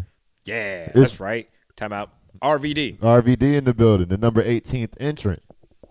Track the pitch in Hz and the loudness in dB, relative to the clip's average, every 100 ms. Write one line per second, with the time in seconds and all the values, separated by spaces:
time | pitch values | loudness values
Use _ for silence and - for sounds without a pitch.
0 | 92 _ _ _ - 113 104 92 80 117 | -6 _ _ _ -12 -8 -8 -10 0 4
1 | 131 - 98 117 - _ _ - 107 101 | 4 2 -8 -8 -10 _ _ -14 -10 -10
2 | 104 _ _ - 135 151 147 147 131 - | -12 _ _ -6 -2 -2 -2 -4 -6 -2
3 | 110 120 120 123 131 143 131 113 113 101 | 4 4 4 2 2 2 0 4 4 4
4 | 87 98 117 110 104 117 - 127 113 - | 0 -2 0 0 0 -2 -4 -8 -8 -8
5 | 143 151 101 87 _ _ _ _ - | -8 -6 -6 -6 _ _ _ _ -20